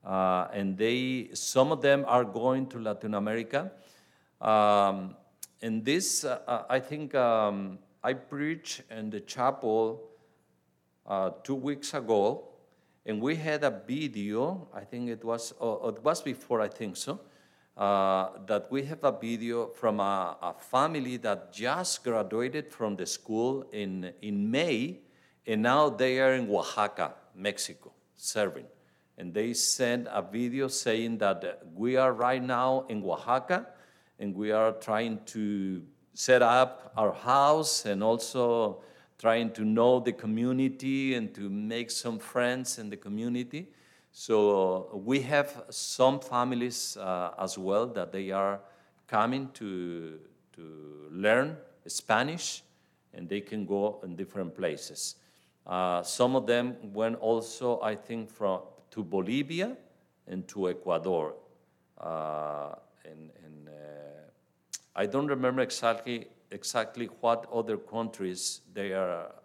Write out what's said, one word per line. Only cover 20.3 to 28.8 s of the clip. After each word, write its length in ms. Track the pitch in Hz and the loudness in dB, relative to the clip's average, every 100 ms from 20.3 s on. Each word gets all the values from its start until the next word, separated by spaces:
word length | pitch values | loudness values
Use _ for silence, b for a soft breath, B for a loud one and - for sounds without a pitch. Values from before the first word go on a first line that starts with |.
| - | -4
a 140 | 87 | -8
family 640 | - - 127 151 160 127 123 | -8 0 2 2 0 -4 -4
that 340 | 113 98 - | -2 -2 -4
just 500 | - 120 156 185 - | -6 -4 -2 -2 -4
graduated 720 | 127 113 98 107 123 151 147 | 0 0 0 -2 -2 -4 -10
from 240 | - 110 98 | -4 -4 -2
the 80 | |
school 600 | 87 - - 110 120 135 131 | -6 -8 -4 0 0 0 -6
in, 380 | 110 98 92 90 87 | -8 -6 -6 -8 -10
in 280 | 107 101 104 | -4 0 2
May, 500 | 127 170 120 139 180 b b b b - | 2 2 0 -2 -6 b b b b -2
and 140 | 110 | 2
now 280 | 117 139 151 | 4 6 4
they 280 | 110 131 127 | 4 2 6
are 140 | 131 | 4
in 160 | 131 113 | 4 2
Oaxaca, 680 | 98 80 - 104 - 80 - - | 0 0 0 0 0 -4 -4 -20
Mexico, 580 | 92 101 98 - 76 - _ _ _ | -6 -4 -4 -8 -10 -20 _ _ _
serving. 500 | - - 98 80 - b | -4 0 0 -2 -16 b